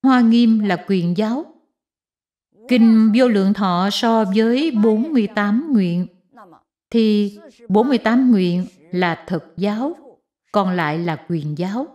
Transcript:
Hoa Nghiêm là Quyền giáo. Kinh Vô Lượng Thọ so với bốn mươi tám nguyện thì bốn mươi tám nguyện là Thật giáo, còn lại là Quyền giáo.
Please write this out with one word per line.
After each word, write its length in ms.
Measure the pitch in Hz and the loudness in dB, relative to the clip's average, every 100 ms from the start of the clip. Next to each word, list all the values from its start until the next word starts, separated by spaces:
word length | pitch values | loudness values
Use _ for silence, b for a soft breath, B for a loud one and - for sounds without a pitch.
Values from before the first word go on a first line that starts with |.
Hoa 180 | 269 254 | 2 2
Nghiêm 380 | 226 233 240 226 | 4 4 4 2
là 260 | 208 175 - | 0 -4 -2
Quyền 280 | 196 170 175 | -2 -2 -2
giáo. 280 | 214 247 339 _ _ _ _ _ _ _ _ _ _ _ 233 | -2 -4 -8 _ _ _ _ _ _ _ _ _ _ _ -2
Kinh 440 | 247 226 220 220 214 | 2 4 6 4 4
Vô 120 | 247 | 2
Lượng 240 | 208 190 | 2 0
Thọ 360 | 202 196 175 196 | 0 -2 0 -2
so 320 | 202 233 226 | -2 0 0
với 460 | 208 196 220 247 320 233 | 0 0 0 0 -2 0
bốn 300 | 220 214 294 | 0 0 0
mươi 160 | 285 202 | -2 -2
tám 380 | - 208 220 320 | -4 -2 -2 0
nguyện 340 | 247 185 170 180 _ _ _ 190 151 _ _ _ | 0 0 -2 -6 _ _ _ -20 -20 _ _ _
thì 480 | 233 220 208 208 202 - _ - | 0 2 0 -2 -6 -20 _ -2
bốn 200 | 196 247 | 0 2
mươi 100 | 247 | 0
tám 320 | 220 240 262 | 0 2 2
nguyện 360 | 214 180 175 180 _ 160 | 2 2 -2 -6 _ _
là 340 | 180 180 165 - | -4 -2 -4 -6
Thật 180 | 175 - - | -8 -8 -8
giáo, 400 | 196 214 269 359 - _ _ _ _ | -6 -4 -6 -10 -18 _ _ _ _
còn 180 | 208 185 | -2 -2
lại 280 | 180 156 156 | -2 -2 -2
là 260 | 170 156 - | -4 -6 -6
Quyền 300 | 170 147 151 | -6 -6 -6
giáo. 280 | 180 214 302 | -6 -6 -10